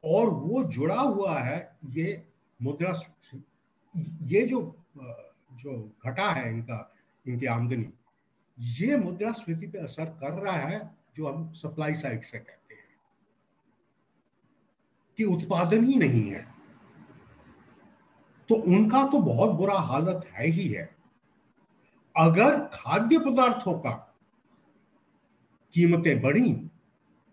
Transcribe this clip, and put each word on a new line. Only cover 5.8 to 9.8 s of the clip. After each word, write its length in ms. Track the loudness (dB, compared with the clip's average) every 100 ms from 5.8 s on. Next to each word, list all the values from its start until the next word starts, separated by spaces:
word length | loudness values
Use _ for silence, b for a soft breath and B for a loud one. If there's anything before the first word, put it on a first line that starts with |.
| -12 _ -8
घटा 240 | -2 -2
है 200 | -2 -4
इनका, 440 | -6 -8 -10 -12 _ _ _ -8
इनकी 180 | -6 -2
आमदनी, 440 | -2 -2 -2 -6 -12 _ _ _ _ _ -10
ये 360 | -8 -2 0 0
मुद्रास्फीति 680 | -2 -4 -6 -6 -6 -8 -8
पे 120 |
असर 260 | -12